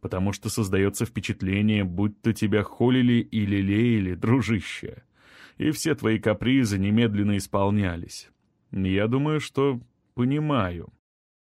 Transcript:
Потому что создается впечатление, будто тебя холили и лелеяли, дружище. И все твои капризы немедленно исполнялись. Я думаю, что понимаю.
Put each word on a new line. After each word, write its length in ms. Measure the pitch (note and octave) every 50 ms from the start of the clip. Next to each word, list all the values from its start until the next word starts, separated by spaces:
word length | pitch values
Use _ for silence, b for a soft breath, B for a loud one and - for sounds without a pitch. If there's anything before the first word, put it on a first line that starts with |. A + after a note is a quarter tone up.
Потому 300 | - - - - F#2+ G2+
что 180 | G2 - - G#2+
создается 560 | - A#2 G#2+ F#2+ G2+ G2 G2 G2 G2 - A#2
впечатление, 800 | - - G#2+ - - G#2+ - F#2+ F#2 G2 G2+ G#2 G#2+ G#2+ G#2 G2
будто 500 | F2+ F2 F2+ G2+ G#2+ G#2 _ - A#2 G#2+
тебя 300 | - A2 G2 G2+ G#2+ G2
холили 520 | - - - A#2+ B2 B2+ C3 B2 B2 A#2+
и 300 | A#2 - - - A2+ G#2
лелеяли, 720 | G2 G2+ G2+ G2 G2 G2+ G#2+ A#2 B2 A#2 G#2+ F#2+ F#2 F2+
дружище. 880 | E2 G#2 A2 B2 C3+ G#2+ G#2 A#2 F#2+ - - - - - - - - - _ B B B B B B B B B B
И 140 | - C#3
все 220 | D3+ - - E3 C#3+
твои 260 | - A#2 A2 A2 G2+
капризы 600 | - A2+ G#2+ - G#2 A#2+ C3 C3+ B2+ G2+ G#2 F#2+
немедленно 580 | F#2+ G2+ G#2 A2+ A#2+ A2+ G#2 G2+ G#2 G#2 G2+ G2
исполнялись. 920 | - - - G2+ G2 G2+ G#2 G#2 G2+ F2+ E2+ E2+ E2+ F2 - - - - _ _ _ _ _ _ _ _
Я 360 | - G2 F#2+ F#2 F#2+ G2 G#2 A2+
думаю, 340 | B2 C3+ C#3+ D3+ D#3 D3
что 400 | A2+ - - C3+ C#3 C#3+ C3 A#2+ - _ _ _ _ _ -
понимаю. 800 | A#2+ A#2+ B2+ C#3+ D3+ D3+ D3+ C#3+ B2 G2 F2+ F2 E2+ - - - _ _ _ _ _ _ _ _ _ _ _ _